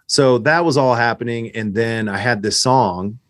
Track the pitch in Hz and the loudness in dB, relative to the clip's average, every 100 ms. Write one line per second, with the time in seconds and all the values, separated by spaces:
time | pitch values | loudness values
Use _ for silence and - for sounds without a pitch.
0 | - - 131 123 123 160 170 139 131 117 | -4 2 4 4 2 2 2 2 2 2
1 | 120 113 117 117 113 117 107 101 113 113 | 0 -2 -4 -6 -6 -6 -4 -2 -2 -2
2 | 107 107 123 113 104 - 127 131 107 90 | -4 -2 -2 -2 -2 -2 2 2 2 -2
3 | 101 117 | -6 -10